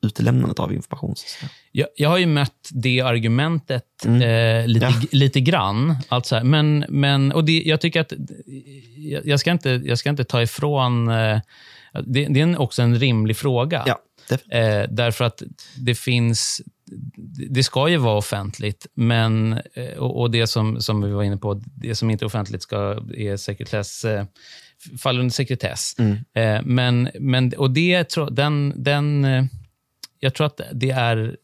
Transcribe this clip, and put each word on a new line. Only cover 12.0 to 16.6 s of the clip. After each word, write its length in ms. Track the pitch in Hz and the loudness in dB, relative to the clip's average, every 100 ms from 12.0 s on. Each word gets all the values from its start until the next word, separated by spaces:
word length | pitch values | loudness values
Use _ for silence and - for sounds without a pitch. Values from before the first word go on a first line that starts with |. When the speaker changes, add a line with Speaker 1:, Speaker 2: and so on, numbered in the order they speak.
| 131 | -2
Speaker 2:
det, 200 | 131 143 | -2 2
det 140 | 135 | 2
är 20 | |
en, 140 | 160 175 | 2 2
också 260 | 135 - | -2 2
en 160 | 120 120 | 2 4
rimlig 380 | 135 117 110 110 | 4 2 2 0
fråga. 460 | 143 123 135 165 - | 0 0 0 -2 -2
Speaker 1:
Ja, 120 | - _ _ - | -4 _ _ -4
definitivt. 260 | 127 - 120 113 104 104 | -4 -2 0 2 2 -2
Speaker 2:
Eh, 40 | 107 | -2
därför 280 | 120 113 | -2 0
att 180 | 123 - - - - - | -2 -2 -16 -18 -20 -6
det 180 | 127 | -2
finns... 680 | 117 - 120 117 113 - - | -2 0 2 2 0 -2 -6